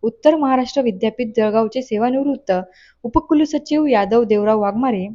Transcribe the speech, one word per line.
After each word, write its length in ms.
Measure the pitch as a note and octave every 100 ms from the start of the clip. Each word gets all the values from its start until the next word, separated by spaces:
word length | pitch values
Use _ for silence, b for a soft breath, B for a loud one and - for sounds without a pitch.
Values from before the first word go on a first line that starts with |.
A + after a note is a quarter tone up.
उत्तर 340 | A3+ A3+ D4+ D#4
महाराष्ट्र 460 | C#4 C4 B3 -
विद्यापीठ 460 | B3 F#3 A3 A3 A#3+ A3
जळगावचे 460 | G#3+ G#3+ A3 B3+
सेवानिवृत्त 680 | B3+ G#3+ A#3 C4 C#4 C4+ - F#3 F#3 b b b
उपकुलसचिव 840 | - C4+ - D4+ D4+ D4+ - D4+ D4+
यादव 380 | A#3 G3 A3+
देवराव 360 | A#3 G#3 G#3 G#3+
वाघमारे 460 | G3+ G#3 C4 G#3 F#3+